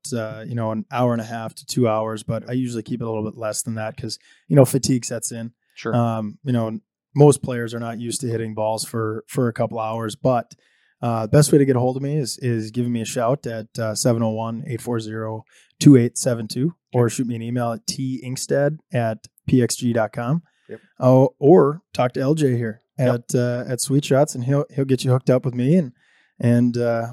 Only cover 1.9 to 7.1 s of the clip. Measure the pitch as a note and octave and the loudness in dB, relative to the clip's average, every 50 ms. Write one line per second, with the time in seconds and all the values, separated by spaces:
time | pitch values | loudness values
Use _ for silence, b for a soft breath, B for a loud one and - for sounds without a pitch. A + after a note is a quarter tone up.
1.9 | G#2+ A2 A2 A2 A2 G#2+ - - A2+ A2 - - B2+ C3 B2+ A#2+ A#2+ A2+ G#2+ - | 2 2 0 -2 -6 -6 -6 -6 -6 -6 -6 -6 -4 -4 -4 -4 -4 -6 -6 -6
2.9 | C3 A2+ A#2 A2+ A2 G#2+ G#2+ A2 - A#2+ A2+ G#2+ G#2+ - - A#2+ A2+ A2 A2 A2 | -8 -6 -6 -4 -4 -4 -4 -6 -8 -6 -6 -6 -6 -6 -6 -6 -6 -6 -8 -8
3.9 | - - - A2 - b b b b b b b D#3+ C#3+ B2+ - - C3 - - | -8 -10 -10 -10 -12 b b b b b b b 6 6 6 6 4 0 0 0
4.9 | C3+ A#2+ - - B2+ A2 - - A#2+ A2+ A2+ A#2 - _ _ _ _ - - A#2 | -2 -2 -2 -6 -8 -8 -8 -10 -8 -10 -10 -10 -12 _ _ _ _ -10 -4 0
5.9 | A2+ A#2+ A#2+ A#2 A2+ A2+ G#2+ G#2 - - - C#3 B2 A#2 A2+ A2 A2 G#2+ - _ | 0 2 2 0 0 -4 -6 -8 -10 -8 -4 -2 -2 0 0 -2 -6 -8 -12 _
6.9 | _ _ _ _ | _ _ _ _